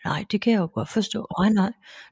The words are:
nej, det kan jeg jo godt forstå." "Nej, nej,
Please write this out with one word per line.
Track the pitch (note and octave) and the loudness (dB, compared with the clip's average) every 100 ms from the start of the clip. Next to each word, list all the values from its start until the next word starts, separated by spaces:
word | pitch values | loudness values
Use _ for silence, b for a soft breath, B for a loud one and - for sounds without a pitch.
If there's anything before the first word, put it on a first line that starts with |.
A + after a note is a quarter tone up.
| - | -6
nej, | D3 - | -4 -2
det | G#3 | 0
kan | A#3 | 2
jeg | A3 | 2
jo | E3 | 0
godt | - - | -4 -2
forstå." | A3 G3+ - - F3 | -2 -2 -4 -6 0
"Nej, | G3 | 2
nej, | G#3+ F#3+ - B B B | 4 2 -2 B B B